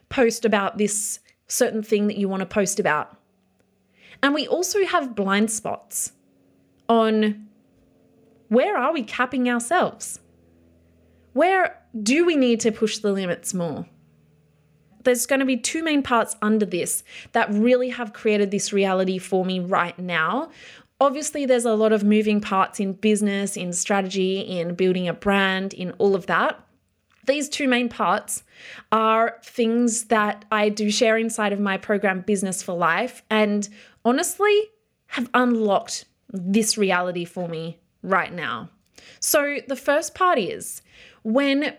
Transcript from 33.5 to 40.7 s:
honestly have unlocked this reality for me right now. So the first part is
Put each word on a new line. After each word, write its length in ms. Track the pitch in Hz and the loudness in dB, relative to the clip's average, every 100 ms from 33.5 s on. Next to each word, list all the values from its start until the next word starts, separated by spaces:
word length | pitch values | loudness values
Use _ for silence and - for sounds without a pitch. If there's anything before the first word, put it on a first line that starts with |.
| 208 202 - - _ | 0 -4 -12 -20 _
honestly 640 | 233 269 349 - 415 415 427 _ _ _ _ | 0 0 -2 0 2 2 0 _ _ _ _
have 240 | - 240 | -8 -2
unlocked 720 | 247 247 233 208 190 - - - _ - | 2 2 2 2 0 -2 -10 -14 _ -14
this 480 | 190 180 214 214 214 | -8 0 2 2 0
reality 480 | 190 180 180 175 | 0 0 -2 -4
for 240 | 170 185 170 | -8 -8 -8
me 300 | 160 165 - _ _ | -8 -10 -12 _ _
right 300 | - 185 - | 0 0 0
now. 380 | 175 131 117 - _ _ - - - | -6 -6 -8 -10 _ _ -20 -20 -8
So 380 | - 311 285 277 - | 0 2 2 -4 -8
the 80 | 262 | -4
first 380 | - 294 320 | -2 -2 -2
part 240 | - 370 285 | 0 2 2
is 440 | 170 - - | -2 -6 -12